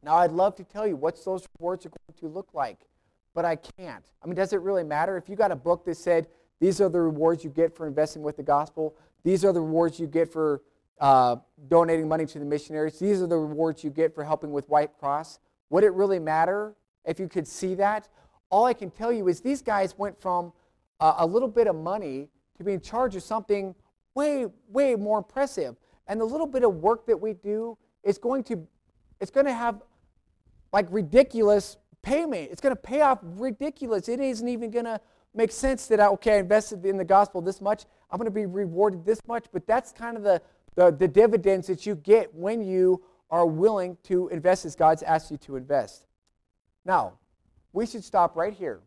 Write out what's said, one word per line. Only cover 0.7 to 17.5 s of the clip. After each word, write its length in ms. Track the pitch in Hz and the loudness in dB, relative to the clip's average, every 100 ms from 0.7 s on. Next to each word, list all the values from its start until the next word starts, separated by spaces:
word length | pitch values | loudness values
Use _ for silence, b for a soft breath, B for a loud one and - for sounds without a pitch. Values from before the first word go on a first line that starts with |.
| 202 214 | -6 -4
you 100 | 151 | -2
what 260 | 156 165 | -4 -4
those 220 | - 185 - _ | -8 -8 -10 _
rewards 260 | 170 185 | -6 -6
are 60 | 165 | -10
going 280 | - _ 151 | -20 _ -14
to 80 | 160 | -12
look 260 | 165 202 | -12 -12
like, 320 | 156 127 98 _ _ _ _ _ | -6 -6 -8 _ _ _ _ _
but 100 | - | -4
I 120 | 170 165 | -2 -4
can't. 480 | - - 160 107 _ _ | -8 -18 -18 -18 _ _
I 40 | 160 | -10
mean, 100 | 175 | -4
does 160 | 190 | -2
it 80 | 202 | -2
really 220 | 180 196 | -2 -4
matter? 320 | 156 147 170 185 | -2 -2 -2 -4
If 120 | - | -10
you 80 | 196 | -2
got 140 | 208 | -2
a 60 | 156 | 0
book 280 | 151 175 | -2 -2
that 120 | - 160 | -4 -6
said, 320 | - 165 160 b b _ | 0 0 0 b b _
These 200 | 180 190 | 0 2
are 80 | 196 | 2
the 120 | 170 | 2
rewards 440 | 165 151 160 165 | 0 2 0 0
you 60 | 156 | -4
get 240 | 139 165 | -2 -2
for 120 | - 160 | -2 -8
investing 360 | 143 151 156 | -2 -2 -2
with 140 | 151 151 | -10 -8
the 60 | |
gospel, 540 | 139 143 156 - 156 - b b | 0 0 0 -6 -6 -8 b b
these 220 | 170 185 | 0 2
are 80 | 196 | 4
the 80 | 175 | 2
rewards 380 | 160 160 170 - | 0 0 0 -2
you 80 | 165 | -4
get 260 | 160 165 | -2 -2
for 300 | 160 156 139 _ _ _ _ | 0 -2 -2 _ _ _ _
uh, 360 | 139 135 123 120 _ _ 139 | 4 6 4 0 _ _ 2
donating 400 | 165 165 165 156 | 4 4 0 0
money 180 | 160 156 | -2 -4
to 120 | 151 | -8
the 60 | |
missionaries. 540 | 143 147 147 156 156 156 | -6 -6 -6 -4 -4 -2
These 240 | 190 202 | 0 0
are 40 | 180 | 2
the 100 | 165 | 0
rewards 460 | 151 151 165 156 | -2 -2 -2 -2
you 60 | 151 | -8
get 240 | 143 160 | -2 -2
for 100 | 160 | -2
helping 280 | 151 156 151 | -4 -4 -4
with 160 | 143 139 | -8 0
White 280 | 151 151 _ | 0 0 _
Cross. 400 | 143 147 160 - _ _ _ | -4 -4 -6 -18 _ _ _
Would 140 | 170 | 4
it 80 | 208 | 4
really 260 | 185 196 190 | 4 0 0
matter 560 | 156 156 170 202 214 214 _ _ | 0 0 0 0 -6 -12 _ _
if 140 | - 160 | -10 -8
you 100 | 185 | -6
could 180 | 185 | -6
see 280 | 156 | -8